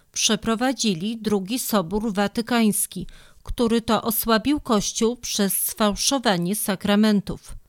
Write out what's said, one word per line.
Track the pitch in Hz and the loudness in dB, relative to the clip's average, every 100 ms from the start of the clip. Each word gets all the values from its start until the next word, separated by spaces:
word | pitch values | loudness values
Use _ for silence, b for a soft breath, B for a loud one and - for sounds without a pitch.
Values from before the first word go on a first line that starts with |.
| b | b
przeprowadzili | - - 208 233 220 254 247 220 165 208 233 | -2 0 0 0 0 0 0 0 0 -4 -4
Drugi | 214 208 190 247 | 0 0 0 -4
Sobór | - 208 160 208 226 | 0 0 0 -2 -2
Watykański, | 196 202 - 226 240 214 - - 185 - b b b | -2 -2 -2 0 2 4 2 -2 -8 -12 b b b
który | - - 226 233 | -8 -2 2 0
to | 226 214 | 2 0
osłabił | 226 - 226 220 247 294 | 0 -2 2 0 2 -2
Kościół | - 214 - - 226 247 | 2 0 0 0 -2 -2
przez | - - 196 | -6 -2 0
sfałszowanie | - - - 208 190 - 277 233 175 175 214 | 0 -4 0 0 0 0 0 0 0 0 -2
sakramentów. | - 190 202 208 214 208 - - - - | -2 -2 2 4 6 4 0 -8 -10 -18